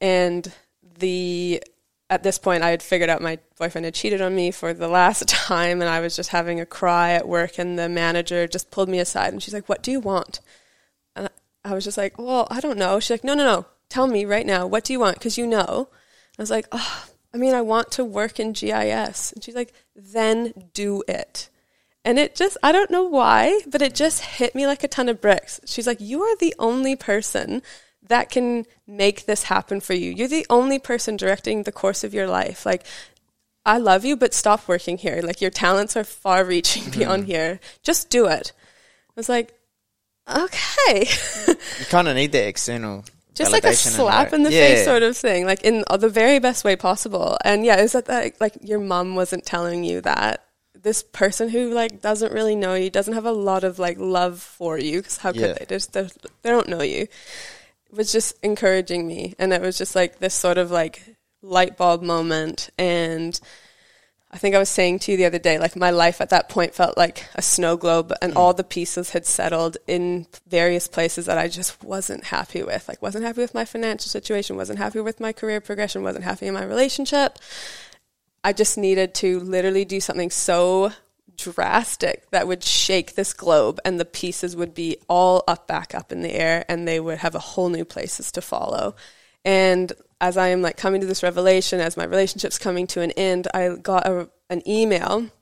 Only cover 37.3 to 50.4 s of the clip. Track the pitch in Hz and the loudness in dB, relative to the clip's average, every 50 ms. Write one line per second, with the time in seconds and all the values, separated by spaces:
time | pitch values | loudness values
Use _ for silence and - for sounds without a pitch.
37.3 | 180 160 160 165 180 196 - - - _ - - 339 - - - - 247 226 185 | -2 -2 -2 -2 -4 -8 -12 -18 -20 _ -2 -2 -2 -2 -2 0 2 4 4 4
38.3 | 156 - - - - _ _ _ _ _ _ _ _ _ _ _ _ - 226 - | 2 0 -2 -8 -16 _ _ _ _ _ _ _ _ _ _ _ _ -8 -4 -2
39.3 | 247 233 233 233 _ _ _ _ _ _ _ _ _ _ _ _ _ _ _ - | 0 -2 -2 -4 _ _ _ _ _ _ _ _ _ _ _ _ _ _ _ -4
40.3 | - 285 349 370 - - - - - - 554 403 247 196 214 254 - - - - | -2 -2 0 -2 -2 -4 -6 -2 2 4 4 6 6 4 4 2 0 -2 -4 -6
41.3 | - 640 622 359 339 - - - - - - - 175 175 175 160 135 127 139 147 | -10 -2 2 2 2 2 -2 -10 -12 -12 -2 2 4 4 4 4 4 2 2 4
42.3 | 147 135 107 104 95 - - - 120 117 113 107 101 98 101 - - _ _ _ | 4 2 2 2 0 -4 -4 -4 -4 -4 -6 -6 -8 -8 -12 -16 -20 _ _ _
43.3 | - - 302 - - 440 - - - - - - - - 262 208 202 233 285 - | -4 0 2 2 4 4 4 4 4 4 2 2 2 2 4 4 6 4 4 4
44.3 | - 302 294 302 156 - - 285 262 113 101 - 254 233 226 226 247 - - 240 | 4 4 4 6 8 8 8 10 8 8 6 6 4 4 4 2 2 0 0 0
45.3 | 196 180 180 185 190 196 - 220 233 220 208 - - 196 214 226 202 226 220 247 | 2 2 2 0 0 2 2 2 2 2 2 0 2 2 2 2 4 4 6 6
46.3 | 285 277 247 254 240 - - 208 190 185 - 185 185 - - 220 202 180 170 165 | 6 6 4 2 0 2 2 2 2 2 2 0 0 0 -2 -4 -4 -2 0 0
47.3 | - - - - 202 208 220 233 214 190 208 202 - 214 - - 254 240 220 - | 0 2 2 2 2 4 4 6 6 6 6 4 2 0 0 0 -2 -2 -2 -2
48.3 | - - 220 214 - - - 202 214 208 202 196 180 180 180 185 185 185 185 180 | -2 -2 -2 -2 -2 -6 -6 -4 -4 -4 -2 -2 -2 -2 -2 -2 -2 -2 -2 -2
49.3 | 190 175 - - - 170 175 175 170 175 175 170 - - - - - - 104 104 | -4 -6 -6 -6 -4 -4 -2 -4 -4 -4 -4 -4 -4 -2 -2 -2 0 0 0 -2
50.3 | - - | -2 -4